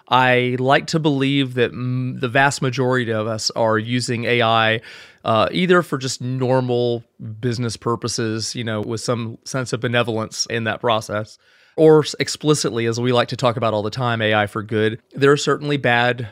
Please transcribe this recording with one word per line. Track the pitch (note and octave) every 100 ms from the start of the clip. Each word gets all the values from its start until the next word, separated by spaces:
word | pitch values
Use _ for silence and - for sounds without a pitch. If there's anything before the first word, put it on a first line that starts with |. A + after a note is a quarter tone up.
| -
I | B2 B2+ B2 B2 B2
like | B2+ D3+ D3
to | E3
believe | D3+ C3+ C3+ C#3 C3
that | B2 A#2
m-, | G#2 B2+ B2+ B2+ B2
the | B2
vast | C3+ C#3 -
majority | C3 B2 B2+ B2+ A2+
of | A2
us | A2 A2 -
are | A#2 A2+ A2
using | A2+ B2 A#2+ A#2
A | A#2 A#2+
I, | A2+ A2+ A2 A2 - - - _
uh, | - A2 F2+
either | E3+ F3+ F3+
for | - C#3
just | C3 -
normal | B2 C3 B2 C3 B2+ A#2+ A#2+ A#2+ - - A2+ G#2+
business | B2 A#2 A#2+ -
purposes, | A#2 A#2 A#2+ - A2 A2 A2
you | B2+
know, | A2+ G#2+
with | A2+ A2
some | - A#2+ A2+ -
sense | - C3+ B2
of | A#2+
benevolence | B2 A#2+ A#2 A2 A2 - -
in | A#2
that | A2+ -
process, | A#2+ A2 - G#2 A2 - _ _ _ -
or | D#3 D#3
s-, | C3+ -
explicitly, | C#3 - D3+ D3 D3 A#2
as | A#2 A2+
we | B2
like | A#2+ A#2+
to | A#2+
talk | B2
about | A2+ A2+
all | G#2
the | G#2
time, | C3+ A#2+ A2+
A | G#2+
I | G#2+ G#2
for | A2
good. | G#2 A2 A2 A2+ _
There | - C#3
are | C#3+
certainly | D#3 C#3+ D3 C#3+
bad, | B2 A#2+ B2 B2 A2